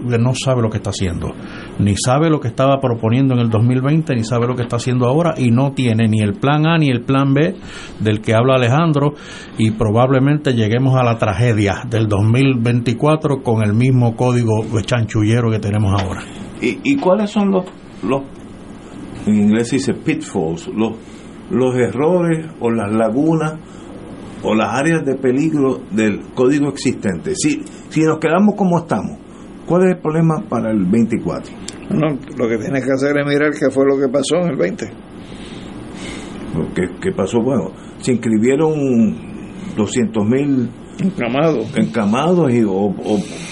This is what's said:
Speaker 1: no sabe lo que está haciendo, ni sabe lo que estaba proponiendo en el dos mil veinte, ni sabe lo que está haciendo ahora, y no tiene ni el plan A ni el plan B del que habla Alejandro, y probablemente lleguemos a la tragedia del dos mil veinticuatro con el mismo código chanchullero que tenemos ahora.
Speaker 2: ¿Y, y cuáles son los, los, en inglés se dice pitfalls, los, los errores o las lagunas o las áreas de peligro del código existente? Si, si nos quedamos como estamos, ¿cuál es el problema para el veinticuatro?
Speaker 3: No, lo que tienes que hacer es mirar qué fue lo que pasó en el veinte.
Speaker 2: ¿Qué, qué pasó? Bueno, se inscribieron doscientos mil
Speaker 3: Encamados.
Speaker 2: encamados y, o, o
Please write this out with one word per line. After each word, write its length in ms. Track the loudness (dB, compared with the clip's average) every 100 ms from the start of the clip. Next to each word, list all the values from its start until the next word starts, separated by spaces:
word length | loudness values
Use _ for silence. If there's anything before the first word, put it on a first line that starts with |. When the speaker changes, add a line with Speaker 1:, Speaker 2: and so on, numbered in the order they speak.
Speaker 1:
no 320 | 0 0 2 0
sabe 260 | 0 0
lo 80 | 0
que 80 | -2
está 140 | -4
haciendo, 420 | -2 -2 -2 -6 -8 -12 -14 -10 0
ni 160 | 2 2
sabe 320 | 2 2 4
lo 100 | 2
que 80 | 0
estaba 320 | 0 2 2
proponiendo 540 | 2 0 2 2 4
en 80 | 2
el 80 | 2
dos 120 | 2 2
mil 160 | 2
veinte, 340 | 2 2 2 -2
ni 80 |
sabe 240 | 0 0 0
lo 80 | -2
que 60 |
está 160 | -2 -2
haciendo 280 | 0 2 2
ahora, 280 | 2 2 2
y 140 | 2
no 220 | 4 2
tiene 340 | 0 0 2 2
ni 140 | 2
el 140 | 0 0
plan 300 | 2 2 4
A 120 | 4
ni 120 | 2
el 120 | 0
plan 320 | 0 2 4
B 220 | 4 2 -2 -12 -16 -14 -4
del 220 | 0 0
que 120 | 2
habla 220 | 2 4 4
Alejandro, 600 | 4 4 4 2 0 -2 -12 -16 -12 0
y 140 | 0
probablemente 840 | 2 2 4 4 4 4 2 2
lleguemos 420 | 2 2 2 2 2
a 80 |
la 140 | 2 2
tragedia 640 | 0 2 2 4 2 0 -2
del 180 | 0 0
dos 160 | 2
mil 340 | 4 4 4 2
veinticuatro 840 | 2 2 0 0 2 2 0 -2
con 200 | 0 2
el 100 | 2
mismo 420 | 2 4 4 2 2
código 480 | 0 2 2 0 0 -2 0
chanchullero 640 | -2 0 0 2 2 2
que 80 | 0
tenemos 420 | 0 0 2 0
ahora. 200 | -2 -6 -12 -14 -14 -4
Speaker 2:
¿Y, 180 | -4 -2
y 140 | 0 0
cuáles 320 | 2 2 0
son 180 | 0 0
los, 140 | 0 -2 -12 -20 -10
los, 180 | -4 -2 -4 -16 -18 -18 -18 -18 -18 -16 -14 -6 0
en 100 | 4
inglés 340 | 4 4 2
se 80 | 0
dice 160 | 0 -2
pitfalls, 720 | -2 -4 -2 -4 -2 -4 -6
los, 260 | -2 -2 -2 -14 -20 -20 -18 -4
los 260 | 0 2 2
errores 720 | 0 2 2 2 2 0 -4 -4
o 100 | -2
las 220 | 0 0
lagunas 600 | 0 2 2 2 2 0 -6 -14 -18 -18 -18 -16 -16 -16 -8
o 100 | -2
las 160 | 0 0
áreas 320 | 0 2 2
de 120 | 0 0
peligro 640 | 0 2 2 2 0 0 -4
del 300 | 0 0 0 -6 0
código 340 | 2 2 0
existente? 640 | -2 -2 -2 -2 -4 -4 -2
Si, 240 | -2 -2 -6 -16 -6
si 120 | 0
nos 160 | 2 2
quedamos 340 | 2 4 4 2
como 220 | 2 2
estamos, 380 | 0 -4 -4 -10 -16 -20 -18 -12 0
¿cuál 200 | 2 4
es 80 | 2
el 60 |
problema 420 | 0 2 2 0 -2
para 220 | -4 0
el 140 | 0 2
veinticuatro? 680 | 2 2 0 -4 -6 -10 -14 -14 -12 -4
Speaker 3:
No, 180 | 0 0 -2 -8 -4
lo 100 | -2
que 100 | -2
tienes 280 | -2 -4 0
que 60 |
hacer 260 | 0 0 0
es 80 | 0
mirar 260 | 0 0 0
qué 120 | 0
fue 140 | 2 2
lo 100 | 2
que 80 | 0
pasó 240 | 0 0 0
en 80 | 0
el 60 | 0
veinte. 280 | -2 -4 -10 -12 -18 -18 -16 -16 -16 -16 -14 -14 -14 -14 -12 -12 -12 -12 -8 -6 -4 -4
Speaker 2:
¿Qué, 120 | -4 -4
qué 100 | -4
pasó? 280 | -2 0 0
Bueno, 300 | 2 0 -2 -10 -18 -8
se 120 | -2
inscribieron 1000 | 0 2 2 4 4 2 2 2 4 2 0 -10 -14 -14 -12 -10 -4
doscientos 500 | -2 0 0 0 0
mil 440 | 2 2 0 0 -6 -16 -4
Speaker 3:
Encamados. 760 | -4 -2 -2 2 2 2 -2 -2
Speaker 2:
encamados 720 | 0 0 0 2 2 2 4
y, 100 | 4
o, 100 | 2
o 460 | 2 0 -2 -2 -2 -2 -10 -4